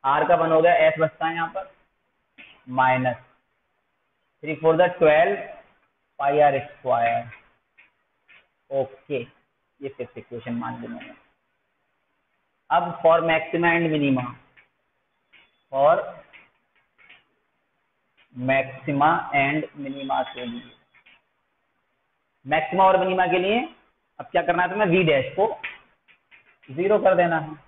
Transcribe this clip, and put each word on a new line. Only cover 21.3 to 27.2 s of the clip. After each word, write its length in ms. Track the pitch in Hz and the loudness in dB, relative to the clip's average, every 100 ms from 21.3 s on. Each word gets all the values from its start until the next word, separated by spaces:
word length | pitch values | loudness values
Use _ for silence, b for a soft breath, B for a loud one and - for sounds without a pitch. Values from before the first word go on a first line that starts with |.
| _ _ _ _ _ _ _ _ _ _ _ 131 | _ _ _ _ _ _ _ _ _ _ _ -4
मैक्सिमा 380 | 151 156 180 | -4 -2 2
और 140 | 190 185 | 4 4
minima 260 | 190 185 180 | 0 0 0
के 120 | 180 | 0
लिए 220 | 190 226 302 - _ _ _ _ | 0 -2 -4 -14 _ _ _ _
अब 60 | - | -4
क्या 160 | 175 | -2
करना 220 | 170 175 | 0 0
है 60 | 180 | -2
तुम्हें, 180 | 196 208 | 0 2
वी 160 | 180 165 | 2 4
dash 280 | 143 127 - | 0 0 -2
को 120 | 220 - - - _ _ _ _ _ _ _ _ - | -2 -2 -14 -18 _ _ _ _ _ _ _ _ -16
ज़ीरो 280 | 135 190 208 | -6 0 2
कर 160 | 190 | 4
देना 220 | 180 | 4